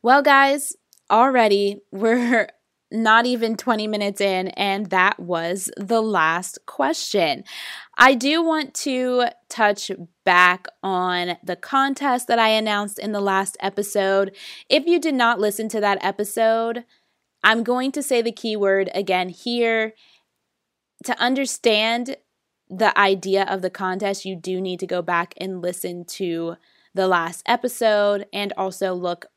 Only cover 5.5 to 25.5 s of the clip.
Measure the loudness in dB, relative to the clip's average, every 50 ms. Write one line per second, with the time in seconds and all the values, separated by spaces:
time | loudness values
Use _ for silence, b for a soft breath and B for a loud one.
5.5 | -4 -6 -6 -10 -10 -10 -4 0 0 0 0 2 2 2 2 2 0 -2 -4 -8
6.5 | -14 -14 _ -18 -6 -4 -2 -2 -2 -4 -6 -4 0 0 0 0 -2 -4 -8 B
7.5 | B B B B B B B B B 4 6 6 6 4 0 0 0 2 2 2
8.5 | 0 0 -2 -4 _ -8 -6 -4 -2 -2 -2 0 0 0 0 0 -2 _ _ _
9.5 | -2 2 2 2 2 0 -6 -10 -10 -10 -12 -18 _ _ _ 4 6 8 8 6
10.5 | 4 2 _ -18 _ _ -6 -4 -2 0 0 0 0 -2 -2 -4 -6 -8 -6 -8
11.5 | -8 -8 -8 -2 0 0 2 0 -2 -2 0 0 0 -2 0 0 2 2 4 4
12.5 | 2 2 0 0 -2 -2 -2 -6 -8 -8 -8 -6 -4 -2 -2 0 0 0 -2 -2
13.5 | -6 -6 -8 -6 -4 -4 -6 -2 -2 -2 0 2 2 2 0 0 -4 B B B
14.5 | B B B B 0 2 2 2 0 2 2 0 0 2 2 2 2 2 0 -2
15.5 | -2 -2 -6 -4 -4 0 0 0 0 0 -2 -4 -2 -2 -6 -6 -2 0 2 2
16.5 | 2 2 0 -2 -4 -8 -10 _ _ _ _ _ _ _ _ _ _ _ 2 2
17.5 | 2 2 0 -2 -2 -2 -2 -2 -4 -4 -2 0 0 0 0 0 -4 -6 -6 -6
18.5 | -4 0 0 2 2 2 0 -2 -4 -6 -2 -2 -2 -2 -2 -4 -8 -10 -8 -6
19.5 | -2 0 0 0 0 -2 -2 -4 -6 b b b b b b b b _ _ _
20.5 | _ _ _ _ _ _ _ _ _ _ -8 -8 -4 -2 -2 -2 0 -2 -2 -4
21.5 | -6 0 2 2 2 4 2 0 0 -2 -4 -6 -10 -14 _ _ _ _ _ _
22.5 | _ _ _ _ -4 2 2 2 4 4 4 4 2 0 0 0 0 0 2 0
23.5 | -2 -4 -4 -6 -6 -4 -6 -4 -4 -4 -4 -4 -4 -4 -8 -10 -10 -10 -8 -6
24.5 | -6 -4 -4 -6 -6 -6 -6 -4 -4 -6 -4 -2 -2 -2 -2 -4 -8 -10 -10 -8